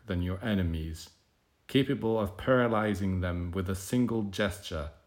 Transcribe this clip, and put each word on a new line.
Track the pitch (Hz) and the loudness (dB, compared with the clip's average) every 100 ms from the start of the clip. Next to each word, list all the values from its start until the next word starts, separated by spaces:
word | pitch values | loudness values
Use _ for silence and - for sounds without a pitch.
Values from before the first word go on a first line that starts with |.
| - | -4
than | 90 | -2
your | 90 95 | 0 -2
enemies, | 117 101 85 80 80 80 - _ _ _ _ _ - | 0 2 2 0 -4 -8 -14 _ _ _ _ _ -2
capable | 139 135 117 113 113 | 0 2 0 2 2
of | 98 - | 0 -2
paralyzing | - 127 120 110 107 95 98 92 | 2 4 4 4 2 0 0 0
them | 90 87 87 | 0 -2 -2
with | 92 92 | -2 -2
a | 95 | -4
single | - 127 117 113 | 0 0 2 0
gesture, | 101 95 101 92 - 80 73 - | -2 0 -2 -2 -8 -6 -6 -12